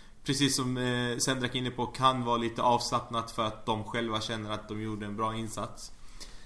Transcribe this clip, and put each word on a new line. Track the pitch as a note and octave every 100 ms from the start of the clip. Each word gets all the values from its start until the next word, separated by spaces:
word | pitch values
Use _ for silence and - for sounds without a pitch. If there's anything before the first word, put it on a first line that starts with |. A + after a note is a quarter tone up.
| - -
precis | - C3+ C#3 C#3
som, | B2+ B2+
eh, | B2+ B2 B2 A#2+
Sendrak | C#3 C3 B2 B2+
är |
inne | B2
på, | B2 A#2
kan | - C3 B2+ A#2+
vara | A#2
lite | A#2 A2+
avslappnat | A#2+ A#2+ - A#2+ - A#2 A2+
för | - A2
att | - -
de | G#2+
själva | G#2 A#2+ A#2 A2
känner | G#2+ A2+ G#2
att | G#2+ -
de | G#2+
gjorde | A2 G#2 G#2
en | G#2
bra | A2 A2
insats. | A2 G#2+ G#2+ - - - - - - -